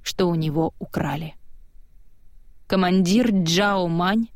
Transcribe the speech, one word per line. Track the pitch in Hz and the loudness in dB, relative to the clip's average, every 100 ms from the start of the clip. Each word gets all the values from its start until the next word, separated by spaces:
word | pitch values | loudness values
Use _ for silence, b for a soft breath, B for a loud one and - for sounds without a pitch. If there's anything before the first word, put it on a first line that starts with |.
что | - - 180 | -10 0 0
у | 170 | 2
него | 156 147 160 - | 0 0 -2 -4
украли. | - - 147 147 160 - - - - - - - - - - - - - - | -8 -4 -4 -4 -8 -12 -18 -18 -20 -20 -20 -20 -20 -20 -20 -20 -20 -20 -2
Командир | 190 180 190 175 208 247 | 0 4 4 4 4 4
Джао | 196 165 170 202 196 175 | 2 2 2 2 2 0
Мань | 170 180 220 226 | 0 0 0 -2